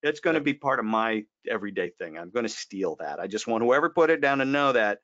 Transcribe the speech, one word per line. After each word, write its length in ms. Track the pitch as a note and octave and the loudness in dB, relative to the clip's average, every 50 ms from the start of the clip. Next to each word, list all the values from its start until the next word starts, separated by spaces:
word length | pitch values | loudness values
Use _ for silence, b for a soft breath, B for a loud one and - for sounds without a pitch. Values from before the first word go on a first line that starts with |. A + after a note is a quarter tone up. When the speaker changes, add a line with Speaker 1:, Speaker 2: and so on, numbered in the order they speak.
| - | 0
Speaker 1:
that's 180 | D3 D3+ D3+ | -2 -4 0
gonna 180 | - F3 D#3+ D#3 | 0 0 0 2
Speaker 2:
Yeah. 60 | C#3+ | 0
Speaker 1:
be 100 | D3 C#3+ | 0 -4
part 240 | D3 - C#3 C3+ B2 | -2 -2 -2 0 0
of 80 | A2 | 0
my 400 | G#2+ A2 A2 A2 A2+ A2 A2 G#2+ _ _ _ _ | 0 2 2 2 2 0 -2 -4 _ _ _ _
everyday 440 | - A#2 G#2+ G2 G2+ F#2+ F#2+ F2+ F2 | -6 -4 -4 -4 -6 -4 -4 -4 -4
thing. 260 | - _ F#2 E2 D#2 | -6 _ -12 -12 -10
I'm 140 | D#2+ E2+ F2+ | -12 -14 -6
gonna 180 | F#2+ A#2+ A#2 G#2+ | -4 -4 -4 -4
steal 480 | - - - _ - F#2+ F#2+ F2 D#2 - | -6 -8 -12 _ -6 -4 -4 -4 -4 -4
that. 200 | E2 D2 D2 D#2+ | -8 -8 -6 -6
I 60 | F2 | -8
just 200 | G2 G2 G#2+ - | -6 -6 -6 -4
want 160 | - A2+ A2+ A#2 | -2 -2 0 4
whoever 280 | A#2+ B2+ C#3+ D#3 D#3+ | 4 4 4 2 0
put 180 | D3 E3+ E3 D#3+ | 2 4 4 4
it 140 | E3 D3+ C#3+ | 4 2 2
down 160 | C#3 C#3 C3+ | 0 2 2
to 80 | C3+ | 0
know 260 | C3 C#3 C#3+ C#3+ C#3 B2+ | 0 2 2 2 4 4
that 280 | A#2+ A2 G#2 G#2 - | 4 2 2 0 -4